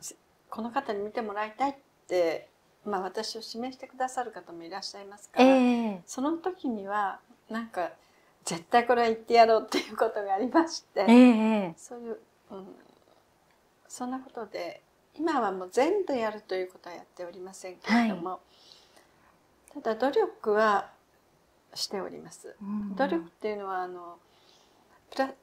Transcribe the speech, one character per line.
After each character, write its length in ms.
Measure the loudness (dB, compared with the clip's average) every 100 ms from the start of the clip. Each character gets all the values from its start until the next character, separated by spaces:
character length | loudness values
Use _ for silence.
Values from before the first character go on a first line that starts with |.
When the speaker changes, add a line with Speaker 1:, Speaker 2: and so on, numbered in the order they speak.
| -18 -18 _ _ _
Speaker 1:
こ 120 | -10
の 100 | -6
方 200 | -4 -4
に 60 | -4
見 100 | -6
て 100 | -6
も 120 | -6
ら 120 | -6 -6
い 100 | -4
た 100 | -4
い 40 |
っ 40 | -4 _ _ -2
て、 420 | 0 2 -2 -8 _ _ _ -6
ま 120 | -4
あ、 40 |
私 360 | -4 -6 -8 -10
を 40 | -12
指 140 | -10
名 120 | -10
し 60 | -12
て 100 | -14
く 80 | -6
だ 120 | -6
さ 140 | -4
る 80 | -8
方 200 | -10 -14
も 100 | -16
い 60 | -12
ら 100 | -10
っ 40 |
し 120 | -12 -14
ゃ 40 |
い 40 | -18
ま 120 | -20
す 120 | -2
か 100 | 6
ら、 60 | 8
Speaker 2:
え 400 | 8 4 2 -2 -6
え。 60 | -10
Speaker 1:
そ 160 | -4
の 120 | -4
時 340 | -2 -4 -6 -6
に 200 | -6 -4
は、 320 | -2 -4 -6 _ _ -10
な 120 | -10
ん 60 | -6
か、 240 | -6 -6 -8 _ _ _ _
絶 200 | -8 -8
対 220 | 2 4 4
こ 80 | 4
れ 60 |
は 40 | 2
言 80 | 0
っ 40 |
て 160 | 4 6
や 100 | 8
ろ 140 | 6
う 40 | 2
っ 40 |
て 80 | -2
い 120 | -2
う 40 | 0
こ 80 | 0
と 160 | -2
が 100 | -2
あ 40 | 0
り 80 | 2
ま 180 | 4 2
し 160 | -2 -6
て、 200 | 0 8
Speaker 2:
え 60 | 10 10 8 4 2 -2
え。 40 | -8
Speaker 1:
そ 180 | -16 -14
う 40 |
い 120 | -12
う、 80 | -12 _ _ -18
う 40 | -16
ん、 200 | -16 -20 -20 _ _ _ _ _ _ _ _ _ -18
そ 180 | -10 -8
ん 60 |
な 80 | -8
こ 100 | -10
と 160 | -12 -10
で、 360 | -8 -10 -12 _ _ _ -4
今 240 | 0 2
は 100 | 0
も 140 | -2 -2
う 40 |
全 340 | 2 4 2 0
部 100 | 0
や 140 | -2
る 100 | -4
と 140 | -6 -6
い 80 |
う 80 | -6
こ 60 | -10
と 100 | -16
は 60 | -16
や 60 |
っ 20 | -16
て 200 | -14 -14
お 60 |
り 80 | -14
ま 140 | -16
せ 180 | -14 -16
ん 60 | -8
け 140 | 0
れ 180 | 2 2
ど 60 | -2
も、 120 | -6
Speaker 2:
は 60 | -10
い。 40 | _ _ -20 -20 _ -20 _ _ _ _ _ _ _ -8
Speaker 1:
た 100 | -6
だ 20 | -2
努 160 | 0
力 400 | 2 0 -2 0
は 360 | 2 4 2 -2 -14 _ _ _ _ _ _ _
し 140 | -10 -8
て 120 | -6
お 60 | -8
り 100 | -12
ま 120 | -16
す。 240 | -18 -20 -14
Speaker 2:
う 40 | -8
ん。 300 | -6 -4 -2
Speaker 1:
努 120 | 0
力 180 | -2 -6
っ 20 |
て 200 | _ -6
い 40 |
う 40 | -6
の 100 | -6
は、 160 | -6
あ 40 | -6
の、 300 | -10 -16 -20 _ _ _ _ _ _ _ _ _
プ 80 | -4
ラ-、 120 | -4 -6